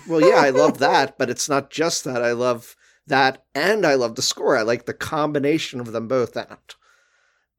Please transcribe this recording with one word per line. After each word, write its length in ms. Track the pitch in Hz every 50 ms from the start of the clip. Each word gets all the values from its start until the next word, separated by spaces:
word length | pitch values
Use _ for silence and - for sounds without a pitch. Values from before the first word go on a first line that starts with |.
| - -
"Well, 120 | 160 160
yeah, 200 | 147 - - 165
I 100 | 147 139
love 280 | 127 135 147 151 - -
that, 380 | 135 156 185 156 135 131 - -
but 120 | 131 120
it's 180 | 120 - - -
not 220 | 143 139 139 -
just 320 | - 143 156 170 170 - -
that. 160 | 151 127 120
I 100 | 120 120
love 420 | 120 117 123 127 123 113 - - - _ _ _ _ _ _
that, 380 | - 135 135 139 131 135 - _ _ _
and 320 | - 156 185 220 214 180
I 80 | 156 139
love 220 | 131 120 113 113
the 60 | 127
score. 340 | 120 - - - - 131 143
I 60 | 120
like 240 | 110 113 120 123 -
the 60 | - 110
combination 840 | - - - 160 151 151 151 147 147 131 143 160 156 - - - 123
of 140 | 123 117
them 160 | 110 113 113 107
both 280 | 131 131 120 - -
out." 380 | 120 101 - 104 - _ - - - _ _ _ _ _ _ _ _ _ _ _ _ _ _ _